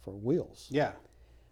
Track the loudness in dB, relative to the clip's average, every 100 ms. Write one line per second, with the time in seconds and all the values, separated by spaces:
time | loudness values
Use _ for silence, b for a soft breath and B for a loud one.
0 | -14 -4 2 2 0 -12 -2 2 2 -2
1 | -18 b b b b